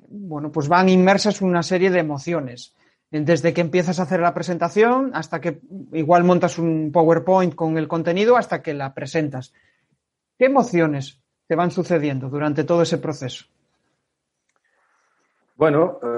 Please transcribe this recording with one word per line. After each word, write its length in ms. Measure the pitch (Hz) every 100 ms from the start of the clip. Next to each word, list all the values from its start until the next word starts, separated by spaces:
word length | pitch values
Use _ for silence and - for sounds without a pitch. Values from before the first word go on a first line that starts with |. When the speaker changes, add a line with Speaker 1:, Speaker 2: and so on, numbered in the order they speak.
| _
Speaker 1:
bueno, 420 | 208 190 151 147
pues 160 | 160 139
van 220 | 175 190
inmersas 540 | 185 185 196 214 -
una 200 | 190 175
serie 300 | 160 185 190
de 80 | 180
emociones. 760 | 156 143 165 165 131 120 - _ _ _ _
Desde 440 | 151 147 170 165
que 60 | 170
empiezas 400 | 170 180 170 175
a 40 |
hacer 140 | 156 180
la 160 | 170
presentación 800 | 170 170 170 170 202 226 254 269
hasta 260 | 160 156 165
que 200 | 170 147 - 190 -
igual 320 | 165 151 175
montas 340 | 175 180 170 -
un 320 | 165 160 156
PowerPoint 640 | 170 160 165 175 190 180
con 240 | 175 160 160
el 80 | 147
contenido 500 | 165 160 175 220 247
hasta 240 | - 160
que 140 | 160
la 180 | 143 -
presentas. 600 | 165 143 165 151 135 127 _ _ _ _ _ _ _ _ -
¿Qué 100 | 262
emociones 720 | 269 - 175 156 143 135 _ _ _ -
te 80 |
van 160 | 160 175
sucediendo 580 | 180 170 170 147 131 131
durante 360 | 143 151 151
todo 180 | 147 170
ese 160 | 165 160
proceso? 460 | 156 143 127 - - _ _ _ _ _ _ _ _ _ _ _ _ _ _ _ _ _ _ _ _
Speaker 2:
Bueno, 460 | - 156 147 180 - 120